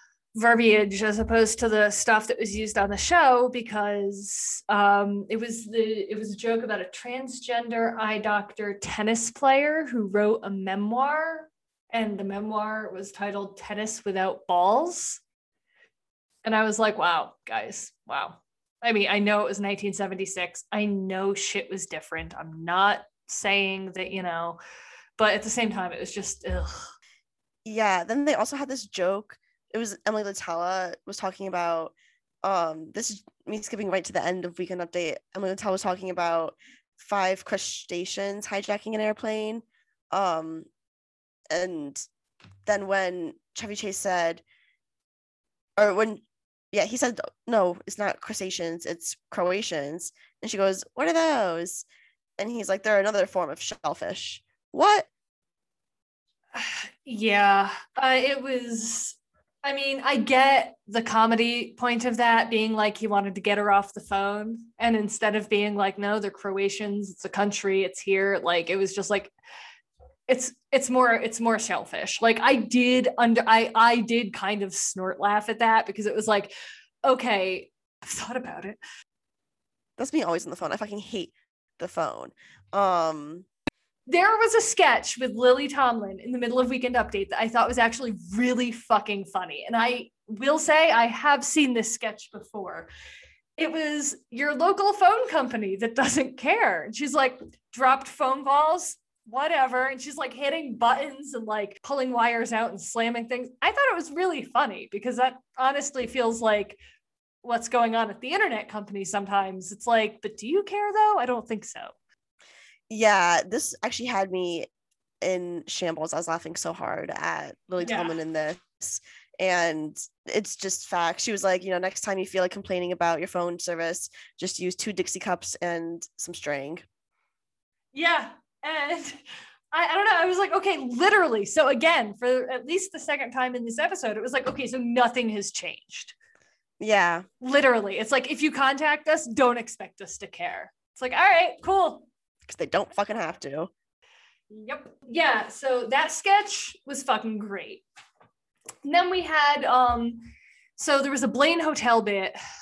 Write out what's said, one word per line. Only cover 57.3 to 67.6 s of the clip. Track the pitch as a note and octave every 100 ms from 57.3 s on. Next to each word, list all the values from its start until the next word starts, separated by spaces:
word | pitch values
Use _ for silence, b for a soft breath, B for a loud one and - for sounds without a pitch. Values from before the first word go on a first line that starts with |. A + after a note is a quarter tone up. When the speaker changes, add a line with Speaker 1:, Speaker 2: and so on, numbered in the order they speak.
| G3+ G3+ G3 F#3+ B B -
Speaker 1:
uh, | C4 C4
it | C4+ C4+
was, | C4+ B3+ A#3 A3+ A3 - - - _ _ _ _
I | C#4
mean, | C#4 C#4 C4+
I | C4 B3
get | G#3+ B3+ C4+ C4+ - - -
the | A3+
comedy | A3+ A3 A3 A3+ A#3 A#3+ - -
point | B3 A#3
of | B3 A3+
that | A#3 A3+ A#3
being | A3+ A3
like | A3 G#3+ G#3+
he | A3
wanted | G3+ G3 F#3+
to |
get | G#3 G3+
her | G#3
off | G3+ G3
the | G#3
phone. | - G3 G3+ G#3 G#3+ A#3 - -
And | A#3 A3+
instead | G#3 - G#3+ G#3+
of | G#3
being | G#3 G#3 G3+
like, | G3 G3
"No, | G3+ G#3+
they're | G3+
Croatians, | - G3+ G3 G3+ G3 G#3+ G3+ G3
it's | -
a | -
country, | - G#3 G3+